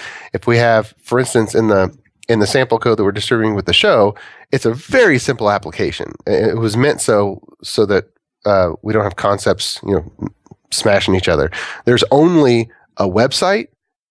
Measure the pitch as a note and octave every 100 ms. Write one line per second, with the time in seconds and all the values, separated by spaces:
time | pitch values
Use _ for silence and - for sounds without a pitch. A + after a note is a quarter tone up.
0 | - - - F#2+ - A#2 A#2 A2+ A2 _
1 | - A#2+ A#2+ A#2+ G#2+ A2+ A2 G2 F#2 -
2 | _ _ - A2+ G2+ C3+ C3 A2+ A#2+ A2
3 | G2+ G#2 - A#2 A2 G#2 - - G#3+ C#3
4 | G2+ G#2 - - - C3+ A#2 B2 - C4
5 | A3 B2+ - B2 G#2 G2+ - - E2+ -
6 | - - - G2+ G#2+ A2+ A2+ A2 C#3+ -
7 | - G#2 G2+ F#2+ - _ - - G2+ F#2+
8 | - _ _ _ G#2 G2 F2+ - G#2+ G#2+
9 | G#2 - G2+ G2+ A2 F#2+ - - - F#2
10 | - - - - _ - _ - A2 G2
11 | F#2+ F#2+ F2+ D#2 D2 - - - - A#2+
12 | - C#3 E3 E3+ C#3 A#2+ A#2 _ _ -
13 | G2 F#2 C3 - F3+ G3+ - _ _ _
14 | _